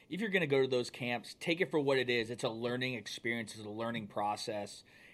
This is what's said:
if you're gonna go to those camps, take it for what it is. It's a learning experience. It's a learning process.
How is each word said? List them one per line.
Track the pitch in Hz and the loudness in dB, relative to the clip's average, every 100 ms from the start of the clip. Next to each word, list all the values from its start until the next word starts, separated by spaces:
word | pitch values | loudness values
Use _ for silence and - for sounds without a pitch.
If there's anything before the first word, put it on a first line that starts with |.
| - | -8
if | 170 | -4
you're | 220 | 0
gonna | 185 156 | 2 4
go | 139 | 4
to | 131 | 4
those | 127 120 | 2 0
camps, | - 123 120 - - | -4 -2 -2 -4 -8
take | - 170 | -2 0
it | 185 | 2
for | 160 | 2
what | 135 135 | 4 4
it | 123 | 4
is. | 120 110 | 2 2
It's | 120 | -2
a | 123 | -2
learning | 113 120 123 127 | 0 -2 0 0
experience. | 123 104 - 120 117 107 110 | -2 -6 -4 -2 -2 -4 -8
It's | |
a | 104 | -8
learning | 107 117 117 104 | -4 -2 -2 -4
process. | 107 104 104 - 107 101 - - - - | 0 0 0 -2 -4 -4 -10 -20 -20 -20